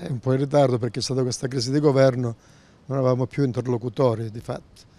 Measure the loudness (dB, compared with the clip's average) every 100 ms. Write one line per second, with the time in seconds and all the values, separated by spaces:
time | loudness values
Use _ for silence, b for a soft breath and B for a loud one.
0 | -8 -4 0 0 2 4 4 2 -2 -4
1 | -4 -2 -2 -4 -6 -4 -2 2 4 6
2 | 4 4 -2 -6 b b b b -8 -2
3 | 0 2 0 0 0 0 -2 -4 -4 0
4 | 0 0 -4 -10 -10 -12 -12 -20 -20